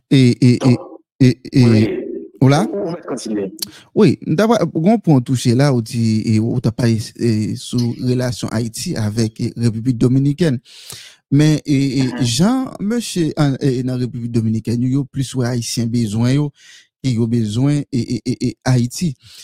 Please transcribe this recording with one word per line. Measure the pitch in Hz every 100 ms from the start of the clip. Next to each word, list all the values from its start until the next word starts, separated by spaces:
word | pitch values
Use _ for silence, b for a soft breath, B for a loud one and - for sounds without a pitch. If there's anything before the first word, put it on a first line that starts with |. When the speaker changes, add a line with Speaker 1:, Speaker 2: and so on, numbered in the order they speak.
| -
Speaker 1:
et, | 139 123
et, | 117 123 120
et, |
Speaker 2:
Donc, | 135 120 - - _ -
Speaker 1:
et, | 127 - -
et, | - 120
Speaker 2:
oui. | 110 107 90 - - - -
Speaker 1:
voilà. | 131 143 214
Speaker 2:
On | 196 190
va | 170
continuer. | - 135 110 107 196 - - B B
Speaker 1:
Oui, | - 185 - -
d'abord, | 151 220 240 165
on | 160 165 226
peut | - 135
toucher | 120 127 123 117
là | 143
où | 123
tu, | 113 117
et | 113 110 - 110
où | 113 127
t'as | 120
pas, | - 117
eh, | 110 113 - 117 110 107 117
sous | - 123 120 -
relation | 127 123 123 - -
Haïti | 110 120 - 180 156
avec, | 107 110 110 -
eh, | 120 -
République | 117 110 117 117
Dominicaine. | 127 135 139 143 170 120 B B B B B B -
Mais, | 139 151 151 -
et, | 135 139 131
et |
Speaker 2:
Mhm. | 131 123
Speaker 1:
Jean, | 120 113 196 262 262 -
monsieur, | 196 240 - 180 156 -
en, | 143 131
eh, | 139 127
dans | 127 127
République | 127 120 120
Dominicaine, | 117 110 110 110 117
il | 127
y | 135
a | 131
plus, | 139 131 131
ouais, | 120
Haïtien | 123 113 120 117
besoin, | 120 113 107 123
yo, | 135 147 B B B B _
et | 135
yo | 113 117
besoin, | 120 110 107 139 147 -
et, | 127 - 120
et, | -
et, | 120 123
et | - 131
Haïti. | 127 120 - 175 127 B B